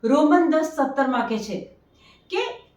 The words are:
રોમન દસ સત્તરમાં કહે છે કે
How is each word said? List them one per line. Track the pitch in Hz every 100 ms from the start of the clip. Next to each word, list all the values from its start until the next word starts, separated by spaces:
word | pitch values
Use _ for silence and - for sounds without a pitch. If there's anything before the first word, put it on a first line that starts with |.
રોમન | 226 285 302 349 330
દસ | 311 311 -
સત્તરમાં | 269 - 262 247 233
કહે | 220
છે | 196 170 - _ _ _ _ _ _
કે | 370 494 - -